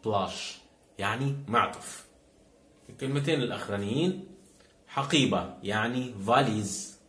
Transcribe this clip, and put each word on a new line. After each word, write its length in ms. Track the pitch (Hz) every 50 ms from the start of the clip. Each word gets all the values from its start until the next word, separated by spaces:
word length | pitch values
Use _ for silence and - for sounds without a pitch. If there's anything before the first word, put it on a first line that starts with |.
| -
بلاش 560 | 110 104 98 92 90 - - - - - - - - - _ _ _ -
يعني 380 | - 98 101 110 123 139 139 139 139 -
معطف. 640 | - 110 117 - 185 - - - - - - - - _ - _ - _ - - _ _ _ _ _ - _ - -
الكلمتين 520 | - - 135 131 139 143 139 160 160 143
الأخرانيين 840 | 123 117 110 98 - - 101 101 101 101 120 143 170 185 185 - - - - - - - - - - - _ - _
حقيبة 720 | - - 139 139 139 170 147 123 104 98 87 90 - - - -
يعني 500 | 101 104 107 110 117 127 127 127 123 107
فاليز 880 | 98 98 113 120 139 139 117 107 107 101 95 - - - - - - -